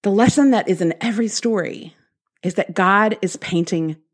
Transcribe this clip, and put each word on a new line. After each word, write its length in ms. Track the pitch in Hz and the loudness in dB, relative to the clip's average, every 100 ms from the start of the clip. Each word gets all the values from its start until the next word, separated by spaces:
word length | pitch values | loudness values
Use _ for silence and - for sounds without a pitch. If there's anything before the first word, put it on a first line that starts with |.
the 80 | 208 | 0
lesson 420 | 196 240 - 277 | 4 4 4 4
that 160 | 233 - | 2 0
is 120 | 185 | 0
in 140 | 170 - | 0 -2
every 280 | 233 214 226 | -4 -2 -4
story 640 | - 233 214 160 - 170 _ _ _ _ _ | -2 -2 -2 -4 -10 -16 _ _ _ _ _
is 120 | 180 | -4
that 180 | 170 - | -4 -4
God 440 | 180 185 202 214 - | 0 2 4 2 0
is 160 | 185 - | -6 -6
painting 580 | - 170 170 170 160 156 _ | -4 -2 -2 -2 -4 -6 _